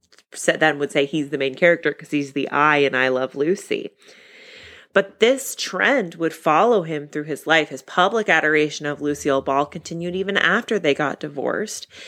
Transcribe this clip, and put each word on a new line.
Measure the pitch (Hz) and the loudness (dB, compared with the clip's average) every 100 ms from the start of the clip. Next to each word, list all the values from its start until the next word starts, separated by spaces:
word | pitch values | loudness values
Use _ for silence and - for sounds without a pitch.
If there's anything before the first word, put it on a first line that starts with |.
| _ _ _ | _ _ _
said, | - - 170 | -6 -2 2
then | 156 143 | 2 0
would | 143 | -2
say | 151 139 | 0 0
he's | 160 139 | -2 -4
the | 143 | -2
main | 139 | -4
character | 131 175 165 156 | 2 2 4 0
'cause | 143 160 | -4 -4
he's | 147 139 | -4 -2
the | 139 131 | -4 -2
I | 143 151 147 | 2 4 4
in | 139 | 2
I | 131 131 | 2 0
Love | 127 131 | 0 -2
Lucy. | - 151 196 - - - _ - - - - - - - - - | -2 -2 -2 -2 -6 -6 _ -20 -20 -20 -20 -20 -20 -20 -20 -2
But | 190 196 - | -2 -2 0
this | 226 269 - | 2 2 -2
trend | - - 185 202 269 185 165 | -8 -8 0 2 2 0 -4
would | 160 | -4
follow | - - 151 220 226 | -2 2 4 4 2
him | 165 156 147 | 0 -6 -6
through | 151 | -8
his | 151 139 - | -6 -8 2
life. | 156 147 | 2 2
His | 135 | -6
public | - - 180 226 214 | -6 2 2 2 2
adoration | 165 156 151 151 147 | 2 4 2 0 -2
of | 147 147 | -6 -4
Lucille | 147 143 151 135 | -4 -2 0 0
Ball | 135 135 | 0 -2
continued | 147 170 - 170 175 | -2 -6 -12 -8 -6
even | 180 190 196 | -4 -2 0
after | 165 196 233 214 | 2 2 0 -2
they | 160 | 0
got | 139 147 - | 0 -2 -4
divorced. | 151 143 123 - 214 - - - | -10 -6 -4 -4 -6 -10 -16 -20